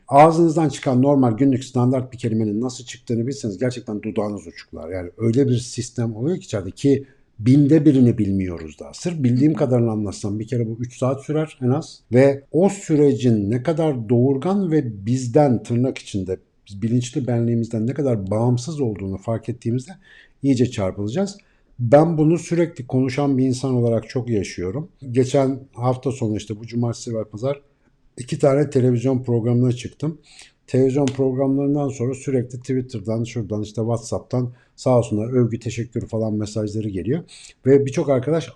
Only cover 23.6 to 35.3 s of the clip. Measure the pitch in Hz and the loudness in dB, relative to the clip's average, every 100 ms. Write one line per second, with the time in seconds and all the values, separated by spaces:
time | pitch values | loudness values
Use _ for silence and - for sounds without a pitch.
23.6 | 135 123 117 113 - 127 117 107 85 - | -2 0 0 0 -2 -6 -2 -2 -4 -6
24.6 | 90 127 170 _ 131 123 123 143 131 131 | -6 -6 -10 _ -4 0 2 2 0 -2
25.6 | - - 123 123 139 117 110 104 - 107 | -10 -4 -4 -2 -4 -4 -4 -4 -6 -12
26.6 | 117 120 117 113 120 110 107 104 135 143 | -8 -4 -4 -4 -8 -8 -8 -6 -6 -6
27.6 | _ _ _ _ _ - - 165 143 139 | _ _ _ _ _ -18 -10 0 4 4
28.6 | 139 131 127 120 135 127 123 117 117 120 | 2 2 2 2 0 -2 0 0 2 2
29.6 | 127 120 - - 151 156 _ - - _ | 2 0 -8 -8 -8 -8 _ -20 -20 _
30.6 | - 131 131 139 135 127 135 127 135 139 | -2 2 2 2 0 0 -2 0 0 0
31.6 | 139 147 139 117 123 - 143 131 120 123 | 0 0 -2 -4 -4 -6 -2 -2 -2 -8
32.6 | - 131 127 110 107 113 113 120 98 107 | -4 -4 -4 -8 -4 -4 -4 -6 -6 -6
33.6 | 104 117 113 117 - 92 - 127 123 - | -6 -4 -2 -4 -4 -8 -4 -4 -4 -8
34.6 | _ - 131 123 113 107 117 | _ -6 2 2 2 -2 0